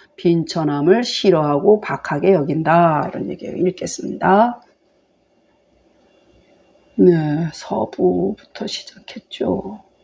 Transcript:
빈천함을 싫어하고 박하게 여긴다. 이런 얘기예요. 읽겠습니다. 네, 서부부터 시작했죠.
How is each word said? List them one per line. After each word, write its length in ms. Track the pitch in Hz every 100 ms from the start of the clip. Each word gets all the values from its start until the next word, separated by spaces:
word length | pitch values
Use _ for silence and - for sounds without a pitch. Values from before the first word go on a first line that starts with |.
| _ -
빈천함을 880 | 175 170 156 170 151 147 170 220
싫어하고 800 | 247 - 202 170 151 143 185 214
박하게 500 | - 143 - 147 175
여긴다. 760 | 185 143 151 156 170 170 151 -
이런 180 | - -
얘기예요. 280 | - - - 180
읽겠습니다. 920 | - 175 - - - 170 196 240 240 _ _ _ _ _ _ _ _ _ _ _ _ _ _ _ _ _ _ _ _ _ _ _ -
네, 540 | 185 170 151 147 165
서부부터 1120 | - - 202 220 - 185 180 190 214 _ - 208
시작했죠. 1120 | - - - - - - - - 185 190 214 _ _